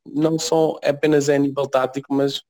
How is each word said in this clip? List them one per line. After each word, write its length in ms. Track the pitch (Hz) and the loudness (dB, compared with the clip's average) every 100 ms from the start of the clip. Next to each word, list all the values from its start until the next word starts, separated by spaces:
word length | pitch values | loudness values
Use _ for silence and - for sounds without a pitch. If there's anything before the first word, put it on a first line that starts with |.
| - | -10
não 320 | 143 156 160 | -2 0 0
só 400 | - 160 160 - | 0 2 2 0
apenas 460 | - 143 156 151 139 | -2 0 2 2 2
é 80 | 143 | 2
a 20 | |
nível 280 | 143 139 135 | 0 -2 -2
tático, 460 | 131 127 139 - | 0 -2 -4 -4
mas 300 | 139 139 135 - | -2 -2 -4 -6